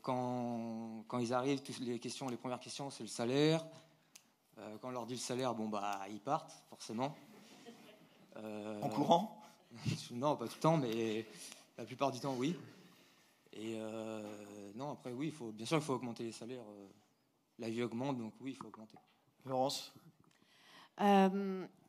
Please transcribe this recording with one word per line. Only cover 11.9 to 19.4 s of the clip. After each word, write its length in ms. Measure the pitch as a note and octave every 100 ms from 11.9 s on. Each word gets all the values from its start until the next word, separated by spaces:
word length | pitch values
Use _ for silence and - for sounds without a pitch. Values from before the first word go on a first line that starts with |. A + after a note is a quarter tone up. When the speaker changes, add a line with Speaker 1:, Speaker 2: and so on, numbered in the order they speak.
| B2 C#3
Speaker 1:
du 80 | B2
temps, 160 | C#3 B2+
oui. 180 | C3+ F3+ - - - - - - - _ -
Et, 220 | - A2 A2+
euh, 440 | A2 A2 A2 A2 G#2 G#2 G#2 G#2 G2+ G#2
non, 160 | C#3+
après, 200 | B2+ C3
oui, 140 | A#2+ D#3
il 40 |
faut, 200 | D#3 A#2
bien 140 | G#2+ A#2
sûr 120 | D#3+
qu'il 80 | D3+
faut 80 |
augmenter 300 | B2+ B2 A2+
les 80 | A#2
salaires. 300 | G#2+ A#2 B2+
Euh, 260 | G#2+ G#2 G2 - _ _ _ _ _ -
la 120 | A#2
vie 120 | A2+
augmente, 360 | A#2+ A2+ C#3 C3
donc 160 | A2 G#2
oui, 100 | B2+
il 60 | C3
faut 100 | A2
augmenter. 300 | G#2+ A2 - _ _ _ _